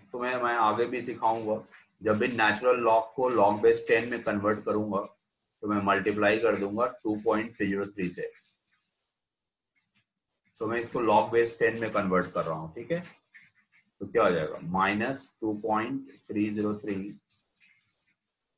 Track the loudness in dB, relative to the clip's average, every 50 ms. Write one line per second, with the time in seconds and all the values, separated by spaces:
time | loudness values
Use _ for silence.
0 | -14 _ -8 -6 -4 -2 -2 -2 -2 0 0 2 2 2 2 2 0 -2 -2 -4
1 | -6 -6 -6 -2 0 0 0 0 -2 -2 -4 -4 -6 -10 -20 -20 -20 _ _ _
2 | 0 0 2 2 2 0 2 2 2 2 2 2 2 2 2 4 4 4 4 4
3 | 2 0 -2 -2 0 2 4 4 4 4 4 4 4 4 4 4 2 2 2 2
4 | 2 0 -4 -4 -4 -2 -2 0 0 0 0 -2 -2 -2 -2 -2 -2 -2 -2 -4
5 | -6 -8 -12 _ _ _ _ _ _ _ _ _ -4 -2 -2 0 2 2 2 2
6 | 2 0 0 2 4 4 4 4 2 2 2 0 -2 -2 -2 -2 -2 -2 -4 -4
7 | -6 -4 -4 -2 0 0 0 0 -2 -4 -6 -4 -4 -2 -2 -2 -4 -6 -6 -6
8 | -6 -6 -6 -8 -10 -10 -12 _ -20 -20 -20 _ _ _ _ _ _ _ _ _
9 | _ _ _ _ _ _ _ _ _ _ _ _ _ _ _ _ _ _ _ _
10 | _ _ _ _ _ _ _ _ _ _ _ -8 -6 -4 -4 -4 -6 -4 -4 0
11 | 2 4 6 4 4 4 4 2 2 2 2 0 0 0 0 0 -4 -4 -2 -2
12 | 0 2 2 2 0 0 -2 -4 -4 -4 -4 -6 -8 -10 -12 -12 -8 -4 -4 -6
13 | -6 -8 -18 _ _ _ -20 -20 -20 _ _ _ _ _ _ _ _ _ _ -14
14 | -10 -4 0 2 4 4 2 2 -2 -4 -6 -10 -8 -4 0 2 2 2 2 0
15 | -2 -4 -4 -6 -10 -18 _ _ -6 -4 -4 -4 -2 -2 -2 -2 -2 -2 -6 -8
16 | -8 -12 -18 -18 _ -6 -2 -2 -2 0 0 -2 -2 -2 -2 -4 -6 -6 -6 -6
17 | -6 -10 -12 -16 _ _ -20 -20 _ _ _ _ _ _ _ _ _ _ _ _
18 | _ _ _ _ _ _ _ _ _ _ _